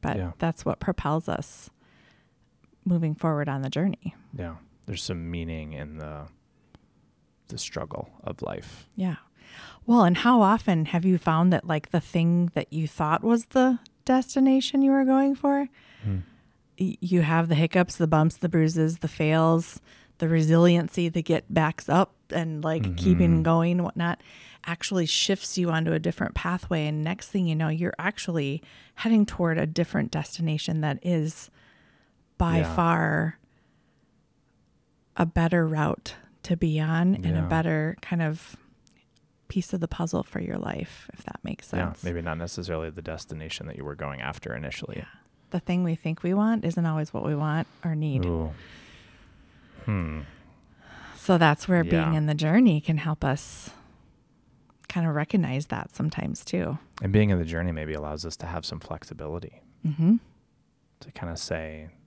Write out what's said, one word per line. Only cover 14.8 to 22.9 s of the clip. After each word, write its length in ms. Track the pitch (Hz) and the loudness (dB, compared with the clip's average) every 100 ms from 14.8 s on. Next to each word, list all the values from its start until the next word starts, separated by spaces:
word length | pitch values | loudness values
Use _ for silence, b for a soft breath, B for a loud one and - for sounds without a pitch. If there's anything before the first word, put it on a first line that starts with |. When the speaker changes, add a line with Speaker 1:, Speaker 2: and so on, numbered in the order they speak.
Speaker 1:
you 100 | 269 | 4
were 120 | 269 | 4
going 300 | 262 262 277 | 4 4 2
for, 340 | 277 285 277 277 B B B | 2 0 0 -2 B B B
Speaker 2:
Hmm. 160 | 107 95 87 B B B _ _ | -4 -4 -6 B B B _ _
Speaker 1:
y-, 180 | - - | -4 -4
you 220 | 180 180 | 0 2
have 260 | 156 165 165 | 4 2 2
the 60 | 151 | 2
hiccups, 400 | 165 185 175 - | 4 2 2 2
the 100 | 160 | 2
bumps, 300 | 160 156 - | 4 4 2
the 120 | 175 | 0
bruises, 500 | 170 160 165 160 165 | 2 2 2 0 0
the 100 | 160 | -6
fails, 720 | - 156 160 160 165 170 - b b b _ | -2 2 4 6 4 0 -8 b b b _
the 100 | 165 | 0
resiliency, 800 | 165 156 165 175 175 170 - 170 | 2 6 8 8 6 2 -2 -2
the 140 | 170 | -2
get 300 | 165 160 - | 0 0 2
backs 360 | 165 156 160 - | 0 0 -2 0
up 260 | 156 190 _ _ | 2 2 _ _
and, 340 | - 160 156 | -4 -4 -4
like, 320 | 156 160 101 | -2 -2 -2